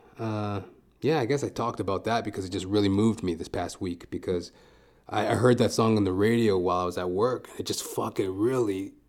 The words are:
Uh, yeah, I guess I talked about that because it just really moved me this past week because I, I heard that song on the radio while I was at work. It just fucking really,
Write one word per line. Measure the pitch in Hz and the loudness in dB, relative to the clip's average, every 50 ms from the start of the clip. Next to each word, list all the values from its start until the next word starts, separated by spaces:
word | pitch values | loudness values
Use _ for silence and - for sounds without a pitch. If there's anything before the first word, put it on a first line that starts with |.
| - - - - | -20 -20 -12 -8
Uh, | 113 110 107 107 104 104 101 98 95 - - - _ _ _ _ | -6 -4 -4 -2 -4 -4 -4 -6 -8 -10 -16 -20 _ _ _ _
yeah, | - 131 160 147 | 0 0 2 2
I | 120 | 2
guess | 107 143 135 120 | 0 0 -2 -2
I | 107 | -4
talked | - - 117 117 - - | -4 -4 -4 -4 -4 -4
about | 95 98 98 90 - | -4 -2 -4 -2 -2
that | 107 117 117 - | -2 -2 -2 -2
because | 107 - 104 92 | -4 -6 -8 -8
it | 92 | -6
just | 98 92 90 | -6 -6 -4
really | 92 104 104 101 98 | 0 2 2 4 4
moved | 98 101 110 113 107 - | 4 4 4 4 2 0
me | - 90 82 | -2 -4 -4
this | 82 - - | -4 -6 -6
past | - 92 87 85 - - | -6 -6 -6 -6 -6 -6
week | 101 90 87 85 - - | -6 -6 -6 -8 -10 -10
because | - 85 - 98 90 87 85 - - - - - - _ _ _ _ _ _ - | -10 -6 -4 -2 -2 -2 -4 -8 -14 -20 -20 -20 -20 _ _ _ _ _ _ -6
I, | 101 107 107 107 | -2 -2 0 0
I | 117 | 2
heard | 101 123 123 120 117 | 4 6 6 6 6
that | 113 98 | 4 2
song | - - 113 113 110 | 2 2 4 4 4
on | 104 | 4
the | 101 95 | 4 2
radio | 92 95 101 113 117 117 113 104 98 92 | 2 2 4 4 4 4 4 4 4 2
while | 90 92 90 90 | 2 2 0 0
I | 90 | 0
was | 90 90 92 | -2 -4 -4
at | 90 90 | -4 -4
work. | 90 98 113 127 123 101 - - - | 0 0 0 0 0 -2 -6 -10 -12
It | - 90 | -8 -6
just | - 104 - - | -6 -6 -6 -8
fucking | - - - 110 110 - - 101 95 92 | -6 -6 -6 -6 -4 -2 -2 -2 -2 -2
really, | 98 107 123 131 127 117 101 95 95 98 98 - - _ | 0 0 2 2 2 0 0 -2 -4 -6 -8 -12 -18 _